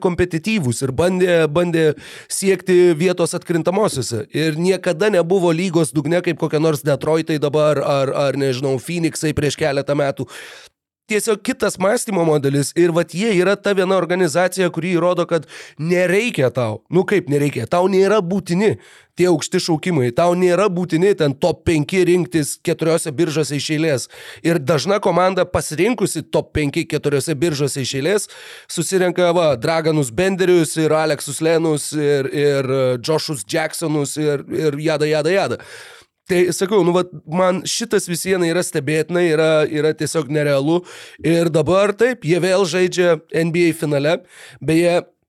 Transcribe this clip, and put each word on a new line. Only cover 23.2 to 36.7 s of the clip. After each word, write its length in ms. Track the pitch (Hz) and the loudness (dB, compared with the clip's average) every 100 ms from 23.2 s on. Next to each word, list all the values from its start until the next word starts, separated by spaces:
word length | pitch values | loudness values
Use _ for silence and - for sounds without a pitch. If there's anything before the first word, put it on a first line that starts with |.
| 170 147 139 143 | -2 -2 -2 -4
iš 80 | 131 156 | -4 -2
eilės. 320 | 160 131 - - - - | 0 -2 -6 -14 -20 -4
Ir 160 | 160 165 | -2 0
dažna 400 | 131 156 135 202 | 0 0 0 0
komanda 480 | 202 170 185 185 180 | 2 2 2 2 0
pasirinkusi 800 | 175 147 151 202 254 180 160 156 | -2 -4 0 0 0 -2 -4 -4
top 300 | 160 - 156 | -4 -2 -2
penki 300 | 143 165 156 | -2 -2 -4
keturiose 480 | 147 147 143 127 147 | -4 -2 -2 -2 -2
biržose 480 | 175 139 143 139 123 | -2 0 -2 -4 -6
iš 80 | 139 | -4
eilės, 240 | 147 208 - - - - - | -2 -2 -4 -14 -20 -20 -10
susirenka, 640 | - 160 190 180 175 175 | -6 -2 0 0 2 2
va, 220 | 170 160 123 | 4 2 2
Draganus 480 | 147 165 160 156 131 | 0 0 2 0 0
Benderius 640 | 110 190 190 185 180 151 160 | 0 0 2 4 4 2 0
ir 80 | 156 | 0
Aleksus 480 | 156 160 147 - 135 | 2 0 -2 -6 -4
Lenus 540 | 160 165 165 147 - | 0 2 2 -2 -4
ir, 400 | 151 143 143 135 | -2 0 0 0
ir, 320 | 147 143 139 127 | 0 0 0 0
e, 160 | 135 127 127 | 0 0 0
Joshus 480 | 117 156 - 143 - | -2 -2 -2 -8 -6
Jacksonus 720 | 165 156 - 165 151 143 151 | -4 -4 -4 -4 -2 -4 -2
ir, 240 | 151 143 - | -2 -2 -4
ir 320 | - 156 143 156 | -4 -2 -2 -2
jada, 160 | 151 151 | 0 0
jada, 320 | 151 151 190 | 0 0 0
jada. 240 | 143 117 - - - - _ _ - | 0 -4 -10 -20 -20 -20 _ _ -2
Tai 140 | 180 180 - | 0 2 0
sakau, 240 | 190 | 0